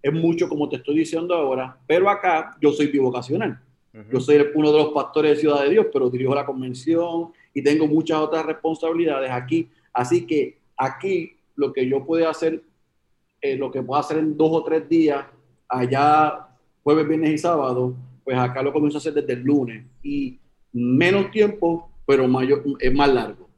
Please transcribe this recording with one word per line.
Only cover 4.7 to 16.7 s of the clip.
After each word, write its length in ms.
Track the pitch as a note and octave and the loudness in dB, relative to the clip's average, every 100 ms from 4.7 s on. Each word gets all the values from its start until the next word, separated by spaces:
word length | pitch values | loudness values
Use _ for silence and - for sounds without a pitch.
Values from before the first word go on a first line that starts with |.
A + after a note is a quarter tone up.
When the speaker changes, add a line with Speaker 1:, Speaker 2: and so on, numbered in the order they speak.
Speaker 1:
de 60 | D3+ | 4
los 140 | D3+ | 2
pastores 400 | D3 C3+ D#3 D3+ | 0 -2 0 2
de 40 | D3 | 4
Ciudad 260 | D3+ D3 | 2 2
de 60 | C#3 | 4
Dios, 160 | G#3 - | 2 2
pero 160 | C#3 B2+ | 0 0
dirijo 260 | B2 C3 | 0 0
la 120 | C#3 C#3 | 0 -2
convención 840 | C3 B2+ B2 C3+ E3 E3+ E3+ E3+ _ _ | -6 -8 -8 -2 -2 0 -4 -6 _ _
y 100 | - | -2
tengo 240 | C3+ D3+ D3+ | 0 2 2
muchas 320 | D#3 D#3 D#3 | 0 0 0
otras 280 | D#3 D#3+ D#3 | 0 -2 -4
responsabilidades 840 | D#3 D#3+ D#3+ E3 E3+ E3 C#3 C3 | -6 -6 -4 -4 0 0 -2 -4
aquí. 380 | B2 B2 A2 A2 _ _ | -6 -4 -4 -4 _ _
Así 340 | A#2+ B2+ F3 E3+ | -4 0 0 0
que 320 | D3+ B2+ - _ - | -2 -2 -8 _ -6
aquí 600 | C3 - F#3+ F3+ D#3+ _ _ - | -4 -4 -4 -4 -6 _ _ -4
lo 180 | C#3 | -4
que 120 | C3+ B2+ | -2 -2
yo 200 | C#3 C3+ | -2 -2
puedo 200 | E3 E3 | 0 0
hacer, 360 | D#3 E3 D#3+ - _ _ _ _ _ _ _ | 0 -4 -4 -12 _ _ _ _ _ _ _
eh, 160 | C#3+ C3+ | -4 -4
lo 120 | C3+ | -4
que 120 | C3 | -6
puedo 180 | B2 C#3 | -4 -4
hacer 160 | D3 D#3 | -2 -2
en 180 | D#3 | -2
dos 140 | D3 D#3+ | 2 2
o 140 | D#3+ | 2
tres 240 | - D#3+ C#3+ | 0 -2 0
días, 380 | E3 D#3 C#3 C3 _ _ _ _ | 2 2 0 -6 _ _ _ _
allá 800 | C3 B2 C3+ D3 D3+ D3+ - - _ _ | -4 0 2 4 4 2 0 -14 _ _